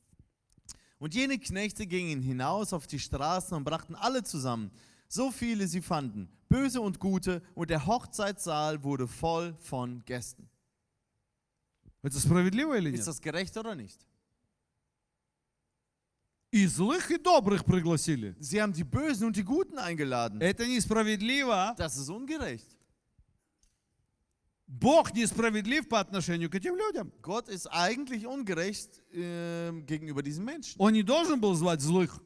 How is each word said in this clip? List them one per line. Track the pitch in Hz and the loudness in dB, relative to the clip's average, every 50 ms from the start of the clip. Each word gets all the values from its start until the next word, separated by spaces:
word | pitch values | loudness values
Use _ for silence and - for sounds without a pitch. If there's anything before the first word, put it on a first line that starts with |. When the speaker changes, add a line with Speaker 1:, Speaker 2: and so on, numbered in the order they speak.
| _ _ _ - - _ _ _ _ _ _ - _ - - - _ _ _ _ | _ _ _ -20 -20 _ _ _ _ _ _ -20 _ -20 -20 -20 _ _ _ _
Speaker 1:
Und | 139 156 151 | -10 -4 0
jene | 240 269 269 277 | 0 0 2 0
Knechte | 233 - - 185 190 208 214 202 - 214 | -2 -4 -6 -4 -4 -4 -4 -4 -6 -6
gingen | 180 175 180 180 165 151 135 127 | -2 -2 -2 0 -2 -2 -2 -2
hinaus | 131 131 123 131 147 180 208 214 - 190 | -2 -2 0 0 0 0 0 -2 -2 -4
auf | 165 - | -6 -6
die | - - 135 | -6 -8 -8
Straßen | - - - 135 139 160 175 185 175 - 180 | -6 -6 -4 -4 -2 0 0 -2 -2 -4 -4
und | 156 139 | -4 -2
brachten | 135 156 160 - - 170 | -2 -4 -4 -6 -8 -8
alle | - 202 233 262 254 - | -4 -2 0 0 0 -2
zusammen, | - - 156 127 131 120 113 107 98 - - - - _ _ _ _ - | -2 -4 -4 -2 -2 -2 -2 -4 -8 -10 -16 -20 -20 _ _ _ _ -4
So | - 254 269 | -2 -2 -2
viele | - - 240 233 233 208 196 | -2 -2 -2 -2 0 0 0
sie | 175 160 185 165 | 0 -2 -4 -2
fanden, | - 180 151 139 127 101 107 92 - - _ _ _ | -2 -2 -2 -2 -4 -6 -8 -10 -12 -14 _ _ _
böse | - 254 277 269 233 247 | 4 4 4 2 0 0
und | 214 202 185 - | 0 -2 -2 -2
gute, | - 196 190 185 - 190 180 170 - - - | 0 0 0 2 0 0 -2 -2 -6 -10 -8
und | - 170 160 | -6 -4 -2
der | 165 151 131 | 0 0 2
Hochzeitssaal | 165 226 247 - - - - 208 202 202 196 - 170 156 151 151 151 156 147 139 | 2 0 0 -2 -4 -6 -2 -2 -2 -2 -4 -4 -2 -2 0 0 0 -2 -2 -2
wurde | 139 143 131 127 | -2 -2 -2 -2
voll | 117 - - - 165 165 165 170 170 160 151 | -4 -4 -4 -2 0 0 0 -2 -4 -8 -12
von | - - 143 127 123 123 123 123 - | -12 -8 -6 -6 -6 -6 -8 -10 -10
Gästen. | - 123 123 120 - - - - - _ _ _ _ _ _ _ _ _ _ _ _ _ _ _ _ _ _ _ _ _ _ _ _ _ _ _ - - _ - | -8 -8 -8 -8 -10 -14 -16 -20 -20 _ _ _ _ _ _ _ _ _ _ _ _ _ _ _ _ _ _ _ _ _ _ _ _ _ _ _ -20 -18 _ -6
Speaker 2:
Это | 143 135 139 | -4 -2 2
справедливо | - 147 170 180 180 185 185 233 302 320 277 214 | 4 6 6 6 6 4 4 2 2 2 2 2
или | 175 151 | 2 0
Speaker 1:
Ist | 127 117 | 0 -2
Speaker 2:
нет? | 107 - | -4 -4
Speaker 1:
das | 151 - | -6 -6
gerecht | - 156 147 180 190 - - 220 | -6 -4 -4 -4 -4 -6 -8 -8
oder | 220 226 208 | -8 -8 -8
nicht? | 147 107 95 - - _ _ _ _ _ _ _ _ _ _ _ _ _ _ _ _ _ _ _ _ _ _ _ _ _ _ _ _ _ _ _ _ _ _ _ _ _ _ _ _ _ _ _ _ _ _ _ _ _ _ | -10 -10 -14 -16 -20 _ _ _ _ _ _ _ _ _ _ _ _ _ _ _ _ _ _ _ _ _ _ _ _ _ _ _ _ _ _ _ _ _ _ _ _ _ _ _ _ _ _ _ _ _ _ _ _ _ _
Speaker 2:
И | - 208 196 | 4 4 4
злых, | 175 113 120 185 220 302 370 - - | 4 4 2 2 2 2 0 0 0
и | 339 330 | -2 2
добрых | - 359 349 294 208 196 202 175 - | 4 6 6 6 6 6 2 4 4
пригласили. | - 185 185 160 170 170 151 - - 156 123 107 101 85 - | 4 2 4 4 2 2 2 2 0 -2 -2 -2 -6 -8 -10
Speaker 1:
Sie | 151 135 - 208 214 | -8 -4 0 0 0
haben | 208 185 | 0 0
die | 151 170 | -2 -2
Bösen | 131 - 247 294 311 277 185 220 | -2 -2 0 0 0 0 0 0
und | 226 220 | 0 0
die | 208 196 | 0 0
Guten | 180 269 339 381 - 330 269 | 0 0 0 0 0 -4 -6
eingeladen. | 214 175 170 156 147 135 127 120 117 113 101 107 | -6 -4 -2 -2 -2 0 0 0 0 -2 -2 0
Speaker 2:
Это | 160 180 202 - 233 | 2 2 2 0 0
несправедливо. | 247 254 240 - - 214 226 220 214 220 196 202 233 262 285 277 247 220 185 185 214 233 | 0 0 0 2 2 2 2 4 2 2 0 0 0 2 2 2 2 2 2 2 0 0
Speaker 1:
Das | 196 170 156 127 135 | -2 -4 -4 -4 -4
ist | 139 135 | -6 -6
ungerecht. | 180 226 269 262 311 311 262 170 123 110 - - - _ _ _ _ _ _ _ _ _ _ _ _ _ _ _ _ _ _ _ _ _ _ _ _ _ _ _ _ _ _ _ _ _ _ _ _ _ _ - 135 120 | -8 -8 -8 -6 -6 -4 -4 -6 -6 -8 -12 -18 -20 _ _ _ _ _ _ _ _ _ _ _ _ _ _ _ _ _ _ _ _ _ _ _ _ _ _ _ _ _ _ _ _ _ _ _ _ _ _ -16 -6 2
Speaker 2:
Бог | - 233 302 330 254 - - | 6 8 8 8 6 6 2
несправедлив | 220 233 190 - 196 226 226 214 214 196 214 269 311 247 | 0 0 0 2 2 2 2 2 0 0 0 0 0 0
по | - 233 214 | 0 0 0
отношению | 190 - 196 196 151 175 170 170 170 160 | 0 0 -2 -2 -2 0 -2 -2 -2 -2
к | 160 | -4
этим | 190 180 359 359 | -4 -2 -2 -2
людям. | 370 427 440 330 - 202 - - - | -2 -2 -2 -2 -4 -6 -8 -12 -14
Speaker 1:
Gott | - - 190 233 247 - | -10 -6 -6 -6 -6 -6
ist | 202 175 - | -8 -10 -8
eigentlich | - - 170 175 185 240 247 294 - 254 214 214 | -4 0 2 2 2 2 0 -4 -6 -6 -6 -6
ungerecht, | 240 262 277 262 190 180 160 175 - 214 - - - - - _ _ - | -6 -6 -6 -4 -2 -2 -2 -2 -2 -4 -6 -10 -14 -18 -20 _ _ -8
ähm, | 170 175 175 175 170 170 170 170 170 170 170 170 165 151 | -8 -6 -6 -6 -6 -6 -6 -4 -4 -6 -6 -6 -8 -6
gegenüber | 135 156 156 160 156 147 139 143 | -6 -6 -4 -4 -4 -4 -4 -4
diesen | 143 147 160 202 | -4 -4 -4 -6
Menschen. | 247 311 330 - - - - | -6 -8 -8 -10 -12 0 4
Speaker 2:
Он | 196 214 220 | 4 6 6
не | 220 208 | 6 4
должен | 185 262 320 339 320 302 254 | 4 4 4 4 4 2 4
был | 214 202 185 | 4 4 4
звать | 156 165 180 170 151 135 | 4 4 2 2 2 2
злых. | 151 175 185 180 156 - - - | 4 4 4 4 2 0 -6 -16